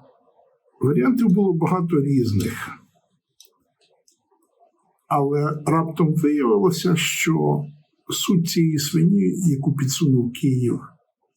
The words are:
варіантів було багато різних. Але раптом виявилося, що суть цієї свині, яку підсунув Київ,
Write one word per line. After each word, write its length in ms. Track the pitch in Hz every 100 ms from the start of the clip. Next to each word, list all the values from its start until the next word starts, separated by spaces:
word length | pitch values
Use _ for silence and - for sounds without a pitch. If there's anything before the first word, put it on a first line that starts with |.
| _ _ _ _ _ _ _ -
варіантів 480 | 131 151 254 233 226
було 260 | 185 196
багато 460 | 165 165 180 170 160
різних. 720 | 139 135 113 101 - - - - _ _ _ _ _ _ - _ _ _ _ _ _ _ _ _ _ _ _ _ _ _ -
Але 540 | 147 143 147 147 151 -
раптом 480 | 160 165 - 160
виявилося, 840 | 151 147 294 123 101 180 170 185 170
що 680 | - - 170 160 147 147 147 - _ _ -
суть 380 | - - 185 165
цієї 300 | 180 165 151
свині, 440 | - 165 175 202 185 175 175
яку 240 | 135 147
підсунув 580 | 135 131 - 156 127 117
Київ, 480 | - 143 127 120 - - _ _ _ _